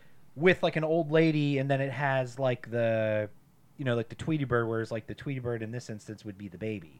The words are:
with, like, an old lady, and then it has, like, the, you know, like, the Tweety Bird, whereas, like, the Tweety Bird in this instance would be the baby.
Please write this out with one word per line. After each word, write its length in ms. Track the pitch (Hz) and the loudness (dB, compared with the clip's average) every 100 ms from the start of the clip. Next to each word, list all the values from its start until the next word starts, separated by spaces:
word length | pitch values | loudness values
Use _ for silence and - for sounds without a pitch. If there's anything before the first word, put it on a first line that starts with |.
| - - - - | -20 -20 -16 2
with, 260 | 180 170 | 4 4
like, 140 | 175 156 | 2 2
an 80 | |
old 260 | 156 165 151 | 2 0 4
lady, 500 | 160 160 151 143 139 | 4 6 4 2 2
and 120 | 139 | 2
then 80 | 135 | 0
it 120 | 139 | 0
has, 460 | 123 143 135 127 131 | -2 0 0 0 0
like, 300 | 135 120 110 | 0 0 -2
the, 580 | 117 117 113 110 107 107 - _ - - - | 0 2 2 2 0 -2 -10 _ -20 -20 -6
you 80 | 131 | 0
know, 100 | 117 | 0
like, 120 | 113 | -2
the 80 | - | -6
Tweety 300 | - 156 131 | -2 -2 2
Bird, 220 | 120 113 | 2 2
whereas, 240 | 113 113 | -2 -4
like, 160 | 113 - | -6 -8
the 80 | 107 | -8
Tweety 240 | 147 131 | -6 -4
Bird 240 | 120 117 | -4 -4
in 80 | 110 | -6
this 180 | 120 - | -8 -10
instance 340 | 107 - 104 | -12 -12 -12
would 140 | 110 95 | -12 -12
be 100 | 101 | -12
the 120 | 87 | -8
baby. 360 | 110 104 82 | -6 -6 -10